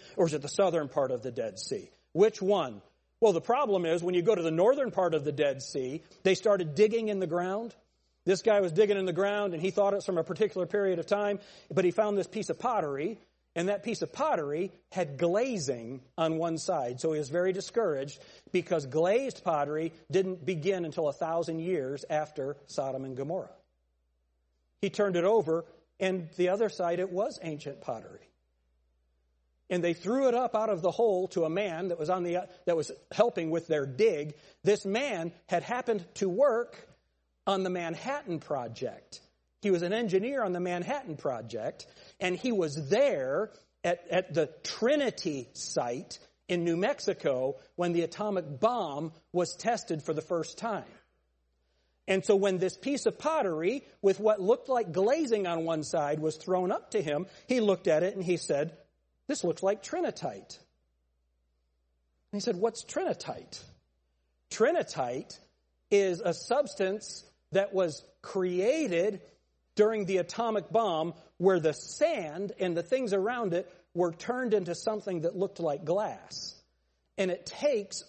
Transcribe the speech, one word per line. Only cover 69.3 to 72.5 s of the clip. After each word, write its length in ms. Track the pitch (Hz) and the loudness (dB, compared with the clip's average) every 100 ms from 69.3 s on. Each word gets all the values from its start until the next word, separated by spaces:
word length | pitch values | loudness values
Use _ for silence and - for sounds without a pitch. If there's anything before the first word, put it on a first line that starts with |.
| _ _ _ _ - | _ _ _ _ 2
during 300 | 208 220 190 | 4 2 0
the 120 | 190 | 0
atomic 540 | 170 - 233 214 - | 0 -2 0 -2 0
bomb 420 | 226 214 160 165 - - - | 0 2 0 -2 -6 -14 2
where 220 | 185 185 | 4 6
the 140 | 156 | 4
sand 800 | 143 - - 311 277 160 160 202 | 0 -6 0 0 0 -4 -6 -8